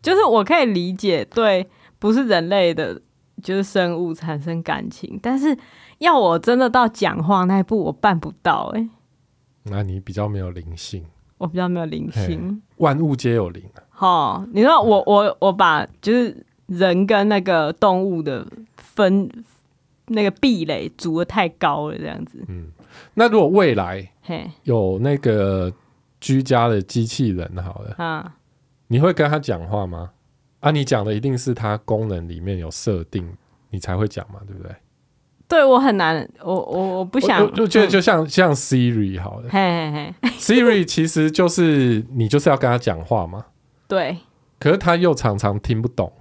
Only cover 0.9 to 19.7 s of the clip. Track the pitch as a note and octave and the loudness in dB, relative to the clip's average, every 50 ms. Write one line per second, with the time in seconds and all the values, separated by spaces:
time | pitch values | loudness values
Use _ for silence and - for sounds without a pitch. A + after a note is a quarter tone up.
0.9 | F#3 F#3+ - G3+ F3 D3 G#2 _ - A#3 A3+ G#3+ G3 F#3 F#3 - _ _ _ - | -6 -2 0 0 0 0 -2 _ -2 0 2 2 2 2 -2 -6 _ _ _ -20
1.9 | _ _ - G#3 A3 B3+ C#4 A#3 G3 E3+ E3 E3+ G3 G3+ F#3 E3+ E3 E3 D#3 G2+ | _ _ 0 2 2 2 2 2 0 0 2 0 2 2 2 2 2 0 -4 -6
2.9 | F2+ - _ _ _ _ _ _ _ - F#3+ - F#3+ G3 G3 G3 - G3 F3+ F3 | -8 -10 _ _ _ _ _ _ _ -14 -8 -4 -4 -4 -4 -2 0 0 0 0
3.9 | F3 E3 F3+ E3+ D#3+ - E3 D#3+ D#3 D3 C#3+ E3 E3 E3 E3 - D3+ C#3 - - | -2 -4 -4 -6 -6 -8 -8 -8 -6 -6 -6 -6 -6 -6 -6 -6 -6 -6 -6 -12
4.9 | - - - - - G3+ - A#3 C4 C4+ C#4 D#4 C#4 - - - - - - - | -12 -14 -16 -14 -14 -8 -6 -4 -4 0 0 -2 -2 -2 -6 -20 -20 -20 -20 -20
5.9 | _ _ D4 F4 E4 C4+ G#3+ F3 E3 E3+ E3+ A3+ A#3+ B3 C4 A#3+ A#3 B3+ A#3+ A3 | _ _ 0 2 4 4 4 4 2 2 2 2 2 2 2 2 4 2 2 2
6.9 | A3+ - G3+ E3+ D#3 D3+ D#3+ E3 G3+ F#3+ F#3 F3+ G3 G3 F#3 - A3 G#3+ D#3+ D#3 | 0 -2 -2 -2 -2 -2 0 2 2 2 2 2 2 2 2 0 0 -2 -2 -2
7.9 | D#3 _ - G#3 F#3 E3 - - - _ _ F3 D3+ - - - - A3 A3+ A3+ | -4 _ 0 0 0 0 -4 -8 -14 _ _ 0 0 0 -2 -4 -6 -6 -6 -6
8.9 | _ _ _ _ _ _ _ _ _ _ _ _ _ _ _ G#2 G2+ G2+ G#2 F#2+ | _ _ _ _ _ _ _ _ _ _ _ _ _ _ _ -6 -4 -4 -4 -4
9.9 | F#2+ F#2+ F#2+ - F#2 G2+ G#2 G#2 G#2 G2 F#2+ F2+ F2 F2+ E2 D#2+ E2 E2+ - - | -4 -8 -8 -8 -6 -4 -4 -4 -4 -4 -6 -6 -8 -10 -12 -12 -14 -14 -12 -12
10.9 | - F#2 E2 D#2+ _ _ _ _ _ _ - E3+ D#3+ F3+ F3+ F3+ F3+ E3+ E3 D#3 | -12 -12 -14 -16 _ _ _ _ _ _ -10 -6 -4 -4 -2 -2 -2 -4 -6 -6
11.9 | D#3 D#3 D3+ E3+ - - F#3 F3+ E3 D#3+ F3 F#3 G3+ G#3+ _ _ _ _ E3+ D3+ | -8 -8 -8 -6 -6 -4 -4 -4 -4 -6 -6 -8 -8 -10 _ _ _ _ 0 2
12.9 | C#3 D3 E3 D3+ C#3 B2 - B2 A#2 A2+ G2 F2 F2 F#2 F#2+ G2 _ - _ _ | 2 2 0 0 -2 0 0 0 0 0 -2 -4 -8 -14 -18 -20 _ -20 _ _
13.9 | _ - G3 F#3 F3 E3+ C#3+ A2+ G2 F#3+ G3 A#3+ A#3 G3+ A3+ C#4 E4 C#4+ G#3 A3+ | _ -2 0 2 2 2 0 0 -4 -6 -8 -6 0 2 4 6 6 4 4 4
14.9 | G#3 G3 - - G#3 G3+ G#3 G3+ - _ - G3 F#3 G3+ G3 E3+ D#3 D3 - - | 4 4 4 4 4 4 4 2 0 _ 0 0 2 4 4 4 4 2 -2 -6
15.9 | - _ - G3+ A3+ B3 B3 A3 - - - _ _ _ _ - F#3 F3 F#3+ F#3 | -12 _ -2 0 2 2 2 0 -4 -12 -20 _ _ _ _ -10 -2 0 2 2
16.9 | F3 F3+ G3+ G3 A3+ G3+ G3+ G#3 G#3+ G3+ F3+ F#3+ F3+ E3 D3+ D3 E3 _ A3 G3+ | 4 2 2 2 2 2 4 2 2 0 0 2 0 0 0 -2 -2 _ 2 2
17.9 | F#3 F#3 F#3+ G3 F3+ E3 D3+ D3 C3 A2+ - - - - A3 _ _ - - - | 4 2 0 -2 -4 -4 -4 -4 -6 -6 -10 -12 -18 -20 -20 _ _ -20 -20 -12
18.9 | - - G#3 F#3 F#3+ G3+ F#3+ - - A#3 A3+ _ _ _ _ _ | 0 2 2 4 4 2 0 -2 -10 -16 -20 _ _ _ _ _